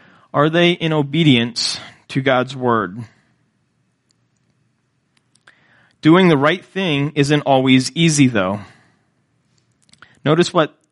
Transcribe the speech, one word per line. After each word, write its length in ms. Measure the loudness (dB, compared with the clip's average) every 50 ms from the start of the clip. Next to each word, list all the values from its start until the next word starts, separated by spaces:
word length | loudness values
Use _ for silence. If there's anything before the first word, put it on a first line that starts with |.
| _ _ _ _ _ _
are 160 | -2 0 0 0
they 240 | 2 2 2 0
in 200 | 0 -2 -4 -4
obedience 880 | -2 -4 -4 -4 -2 0 2 2 2 2 0 -4 -6 -8 -8 -8 -8 -12 -16 -20 -20 _ _ -8
to 140 | -8 -4
God's 320 | -2 0 0 0 -2 -4 -8
word? 500 | -6 -2 -2 0 -2 -2 -6 -10 -14 -16 -18 _ _ _ _ _ _ _ _ _ _ _ _ _ _ _ _ _ _ _ _ _ _ _ _ _ _ _ _ _ _ _ _ _ _ _ _ _ _ _ _ _ _ _ _ _ _ _ -20 _ _ _ _ _ _ _ _ _ _
Doing 280 | 2 4 4 6 6 4
the 80 | 4
right 280 | 2 2 0 0 -2 -8
thing 480 | _ _ -6 -4 -4 -2 -4 -4 -4 -2
isn't 260 | -2 0 0 0 -2
always 480 | 0 0 0 2 4 4 2 2 2 -2
easy, 360 | -2 0 0 0 2 2 2 2
though. 320 | 2 -2 -2 -2 -6 -8 -10 -18 -20 _ _ _ _ _ _ _ _ _ _ _ _ _ _ _ _ _ _ _ _ _ _ _ _ _ -20 _ _ _ -2
Notice 300 | 0 0 0 0 0 0
what 240 | -2 -2 -2 -6 _ _ _